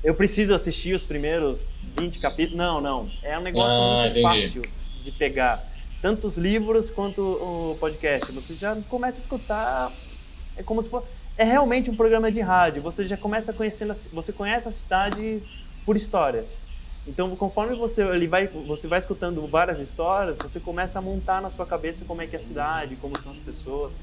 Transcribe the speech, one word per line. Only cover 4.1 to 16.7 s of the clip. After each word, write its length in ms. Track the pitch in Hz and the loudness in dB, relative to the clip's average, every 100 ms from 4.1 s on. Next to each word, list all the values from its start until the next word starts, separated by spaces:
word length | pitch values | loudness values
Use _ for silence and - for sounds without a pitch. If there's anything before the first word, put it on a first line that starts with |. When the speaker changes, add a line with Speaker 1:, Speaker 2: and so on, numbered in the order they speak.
| 117 | 6
Speaker 2:
entendi. 220 | 117 113 95 | 6 6 2
Speaker 1:
fácil 140 | 131 117 - - - | -2 -6 -8 -8 -8
de 80 | 139 | -10
pegar. 540 | - 143 135 127 - - - - - | -2 0 2 2 2 -4 -10 -10 -2
Tanto 260 | 185 214 214 | 0 0 -2
os 100 | 165 | 0
livros 520 | 180 220 214 226 220 | 2 2 4 2 2
quanto 320 | - 202 196 | -4 -4 -2
o 560 | 196 180 180 170 160 156 | -2 -2 -4 -4 -4 -2
podcast. 520 | 156 151 156 135 - | -4 0 0 0 0
Você 220 | 131 - 165 | -6 -10 -6
já 200 | 202 214 208 | -4 -4 -4
começa 280 | 247 247 254 | -2 -2 -4
a 40 | |
escutar, 720 | - 254 - 214 233 262 254 - - - - - - - | -6 -6 -2 -2 0 0 -2 -6 -12 -14 -14 -14 -12 -10
é 80 | |
como 180 | 190 226 | -2 -2
se 80 | 220 | -2
for, 140 | 247 247 - - - | -6 -6 -12 -10 2
é 60 | |
realmente 460 | 226 262 269 247 254 | 6 6 6 4 2
um 60 | 220 | 4
programa 360 | 226 226 220 | 6 6 6
de 80 | 214 | 2
rádio. 420 | 190 185 170 143 | 4 6 6 4
Você 240 | 151 170 190 | -4 -2 -2
já 120 | 196 | 0
começa 340 | 208 220 220 | 0 -2 -2
conhecendo 400 | 220 214 214 208 | -2 -2 -2 -6
a 40 | 202 | -6
ci-, 140 | - | -8
você 180 | 165 165 | -8 -8
conhece 360 | 208 202 233 233 | -4 0 0 -2
a 40 | |
cidade 720 | 202 - 185 202 202 220 220 - - - - - | -8 0 2 2 0 -2 -4 -6 -14 -14 -6 2
por 100 | 208 | 2
histórias. 480 | - 196 143 117 110 - - | 4 4 4 2 -4 -10 -10